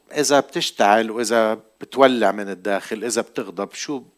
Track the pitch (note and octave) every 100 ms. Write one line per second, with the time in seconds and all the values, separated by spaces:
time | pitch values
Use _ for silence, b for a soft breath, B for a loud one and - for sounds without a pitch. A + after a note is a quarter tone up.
0 | _ D3+ C3+ C#3+ - F3 E3+ - G#2 G#2+
1 | A2+ A2 A2 A#2 A2 A2 - _ - B2+
2 | C3+ B2 G2+ G#2 G2 F#2 G2 G2 - -
3 | A#2 A#2 A2 - G2+ - G2 - - C#3
4 | -